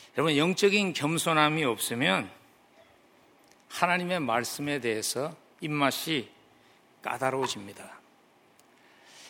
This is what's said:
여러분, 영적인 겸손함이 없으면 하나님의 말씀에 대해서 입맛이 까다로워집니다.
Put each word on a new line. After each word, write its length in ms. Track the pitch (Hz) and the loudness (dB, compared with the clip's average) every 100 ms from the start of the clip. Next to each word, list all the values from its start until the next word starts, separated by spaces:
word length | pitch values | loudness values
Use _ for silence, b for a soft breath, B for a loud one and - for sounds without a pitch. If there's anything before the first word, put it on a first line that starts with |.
| B - | B 0
여러분, 180 | 160 143 | 2 4
영적인 560 | 165 180 202 208 190 | 2 4 4 4 2
겸손함이 720 | 147 143 165 170 156 151 156 | 0 -2 0 2 4 4 4
없으면 640 | 139 110 - 117 160 190 98 - - _ _ - - _ _ _ _ _ _ _ - | 0 0 -2 0 2 2 -2 -12 -20 _ _ -20 -20 _ _ _ _ _ _ _ -10
하나님의 500 | - 180 180 180 180 | 0 2 2 0 -2
말씀에 600 | 127 117 120 - 147 143 | 0 0 -2 -6 -4 -2
대해서 540 | 117 110 104 123 151 160 - - | -2 -2 -2 -4 -6 -8 -20 -10
입맛이 680 | 160 147 139 - - 151 104 - _ _ b b _ _ | -4 0 0 0 -2 -4 -4 -16 _ _ b b _ _
까다로워집니다. 1000 | - 123 131 135 123 107 101 101 - - - _ _ _ _ _ - b b b b b | -8 -2 -2 -2 -4 -6 -12 -16 -18 -20 -20 _ _ _ _ _ -20 b b b b b